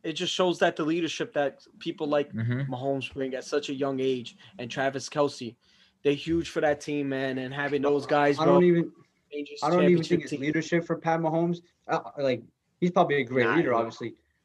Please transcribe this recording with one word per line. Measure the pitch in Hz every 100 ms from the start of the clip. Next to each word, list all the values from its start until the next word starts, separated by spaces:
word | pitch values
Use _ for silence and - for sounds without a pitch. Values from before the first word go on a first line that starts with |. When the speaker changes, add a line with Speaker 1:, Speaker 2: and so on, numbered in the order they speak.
Speaker 1:
it | 160
just | 151 180
shows | - 180 165
that | 175 170
the | 151
leadership | 170 160 - 156
that | 151 139 135 - -
people | 165 - 151
like | 147 143
Speaker 2:
Mm-hmm. | 107 117 123 139
Speaker 1:
Mahomes | 127 135 139 -
bring | 143 131
at | 127 -
such | 147 143
a |
young | 135 139 135
age | 131 127 120 - - -
and | 120
Travis | 143 135 135 -
Kelce, | 151 143 - 117 - _ _ _ _
they're | 143
huge | 143 160 170 -
for | 170
that | 156 147
team, | - 147 139
man. | 135 135 131
And | 131
having | 139 143 143
those | 143 143 -
guys, | 147 143 143
Speaker 3:
I | 156
don't | 143
Speaker 1:
bro, | 175
Speaker 3:
even, | 170 165 - _ _ _
Speaker 1:
changes | 147 147 -
Speaker 3:
I | 147
don't | 180
even | 180 175
Speaker 1:
championship | 160
Speaker 3:
think | 170
it's | -
Speaker 1:
team. | 147
Speaker 3:
leadership | 143 160 160 170 170
for | 165
Pat | 165 165
Mahomes. | 160 165 170 170 - _ -
Uh, | 160 - -
like, | 139 123 - _ _ -
he's | 180
probably | 185 151 143
a |
great | 123 127 113
Speaker 1:
Nah, | 165
Speaker 3:
leader, | 139
Speaker 1:
he | 117
Speaker 3:
obviously, | 113 - 117 - _ _